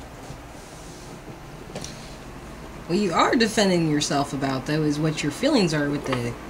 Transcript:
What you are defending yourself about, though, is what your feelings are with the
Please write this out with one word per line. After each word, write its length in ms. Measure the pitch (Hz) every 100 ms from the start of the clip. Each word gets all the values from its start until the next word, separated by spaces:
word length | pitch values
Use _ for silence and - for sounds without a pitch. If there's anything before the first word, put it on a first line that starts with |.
| - - - - - - - - - - - - - - - - - - - - - - - - - - - - -
What 100 | 175
you 160 | 208
are 200 | 170 349 294
defending 540 | 226 - 196 175 165
yourself 440 | 147 - 143 139
about, 320 | 139 135 135 131
though, 160 | 151
is 160 | 151 147
what 240 | 156 156
your 100 | 151
feelings 400 | - 269 285 180
are 160 | 151 143
with 160 | 143
the 300 | 135 127 120 117